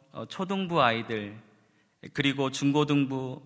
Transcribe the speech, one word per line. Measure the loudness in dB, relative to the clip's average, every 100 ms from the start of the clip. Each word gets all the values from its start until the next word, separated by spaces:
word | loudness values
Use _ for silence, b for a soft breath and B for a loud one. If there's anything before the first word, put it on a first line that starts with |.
| _
어, | -14 -12
초등부 | -8 -6 -4 -2 2
아이들, | 2 0 -4 -8 -8 -14 -20 _ _ _ _ _ -8
그리고 | 0 2 2 -2
중고등부, | 0 2 4 4 4 2 -2 -6 -8